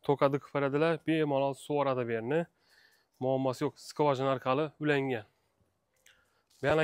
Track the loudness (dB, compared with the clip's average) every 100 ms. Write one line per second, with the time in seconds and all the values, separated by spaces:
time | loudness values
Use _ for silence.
0 | -2 2 2 2 -4 -2 0 2 0 0
1 | 0 0 2 0 -2 -4 -4 -2 0 0
2 | -2 -4 0 -2 -2 _ _ _ _ _
3 | _ -6 -2 0 0 -2 -4 -6 -8 0
4 | 0 2 0 -2 0 0 -2 -4 -2 0
5 | 0 -4 -8 _ _ _ _ _ _ _
6 | _ _ _ _ _ _ 0 2